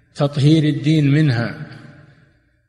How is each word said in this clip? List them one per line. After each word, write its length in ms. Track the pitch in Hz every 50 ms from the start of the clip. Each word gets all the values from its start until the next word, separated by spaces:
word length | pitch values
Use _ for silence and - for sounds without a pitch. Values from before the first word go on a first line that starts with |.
| _ _ _
تطهير 480 | - 151 139 - 147 131 147 160 160 143
الدين 480 | 151 147 135 123 147 160 156 147 135
منها، 420 | 139 151 160 147 120 117 117 104 - - - - - - - - - - - - - _ _ _ _ _ _ _ _ _ _